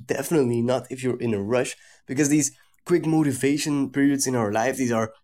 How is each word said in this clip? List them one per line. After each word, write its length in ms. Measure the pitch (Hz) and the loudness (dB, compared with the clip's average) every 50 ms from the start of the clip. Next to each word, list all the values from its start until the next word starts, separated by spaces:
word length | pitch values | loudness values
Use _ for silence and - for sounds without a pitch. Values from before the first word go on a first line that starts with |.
| - | -6
Definitely 540 | - - 135 135 - 180 151 131 120 120 117 | -6 -4 -4 -2 0 2 2 2 2 0 0
not 260 | 117 123 127 127 - - | 0 0 0 -2 -4 -6
if 120 | 135 127 | -8 -4
you're 180 | 127 127 120 120 | -4 -4 -2 -2
in 120 | 120 117 | -2 -2
a 100 | 107 98 | -2 -2
rush, 340 | 98 107 127 123 143 - - - - - - _ _ | -2 0 0 0 0 -2 -8 -16 -20 -20 -20 _ _
because 220 | - 131 135 151 139 | -6 -2 0 2 2
these 240 | 151 156 - - - _ _ _ _ _ - | 4 2 2 0 -6 _ _ _ _ _ -2
quick 220 | - 175 165 151 | 0 0 2 2
motivation 840 | 160 160 156 151 139 113 - 135 139 147 143 - 156 143 139 135 131 | 2 2 2 2 0 0 0 0 0 0 0 -2 -2 -2 -2 -2 -2
periods 360 | 131 139 139 143 139 135 - | 0 2 2 2 2 2 0
in 100 | 135 127 | 0 0
our 160 | 120 110 101 | 0 0 0
life, 240 | 107 110 117 135 131 | 0 0 0 0 -2
these 160 | 131 127 117 | -2 -2 0
are 200 | 117 113 110 107 - _ | 0 0 -2 -4 -6 _